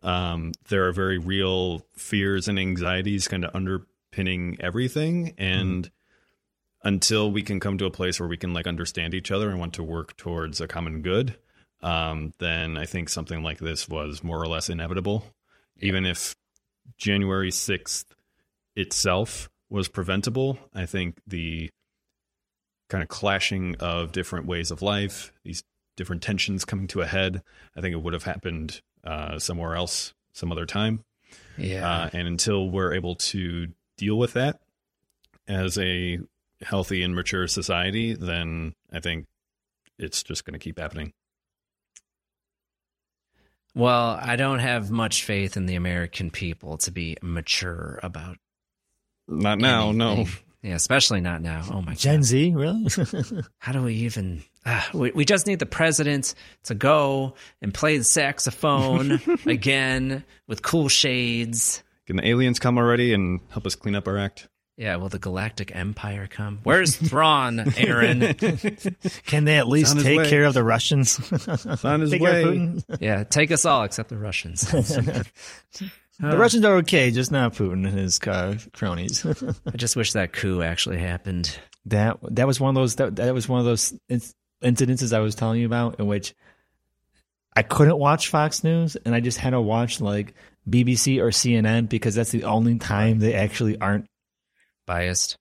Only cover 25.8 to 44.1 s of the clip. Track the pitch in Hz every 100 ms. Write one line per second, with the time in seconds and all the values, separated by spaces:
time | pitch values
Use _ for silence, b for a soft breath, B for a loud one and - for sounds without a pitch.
25.8 | _ - 90 90 - 101 - 95 - 101
26.8 | 95 98 85 95 95 90 b b b -
27.8 | 90 82 82 85 87 80 90 85 78 -
28.8 | _ _ - 78 76 80 - 87 85 85
29.8 | 87 - - _ _ - 87 85 82 101
30.8 | 107 110 - _ b b b b 95 95
31.8 | 87 85 82 87 87 85 - 101 95 95
32.8 | 92 87 90 87 - 101 90 87 85 85
33.8 | _ _ 101 107 120 120 135 151 _ _
34.8 | _ _ _ _ _ _ - 95 95 87
35.8 | 92 90 90 87 82 _ _ _ - 98
36.8 | 92 95 90 90 90 95 90 - 87 87
37.8 | 92 104 113 113 87 85 82 82 80 -
38.8 | _ 82 87 80 80 _ _ _ _ _
39.8 | _ _ 78 - - - - 78 - 82
40.8 | 78 78 76 _ _ _ _ _ _ _
41.8 | _ _ _ _ _ _ _ _ _ _
42.8 | _ _ _ _ _ _ _ _ _ -
43.8 | 120 123 117